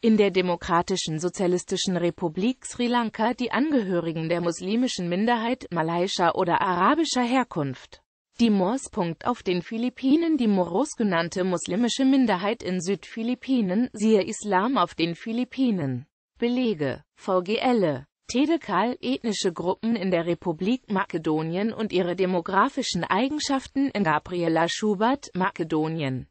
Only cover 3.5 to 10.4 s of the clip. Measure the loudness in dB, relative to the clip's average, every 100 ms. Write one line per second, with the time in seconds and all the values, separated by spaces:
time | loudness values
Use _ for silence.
3.5 | 0 2 2 2 -2 -2 -4 -2 0 -2
4.5 | -4 -2 0 0 -2 -4 0 2 0 0
5.5 | -4 -4 -4 -2 0 -2 2 0 2 0
6.5 | 2 0 2 2 2 0 0 2 0 0
7.5 | -2 -4 -6 -14 -20 _ _ _ _ 4
8.5 | 4 2 0 -6 -4 -4 -2 -4 -4 -2
9.5 | -2 -2 -4 -4 -2 2 4 4 2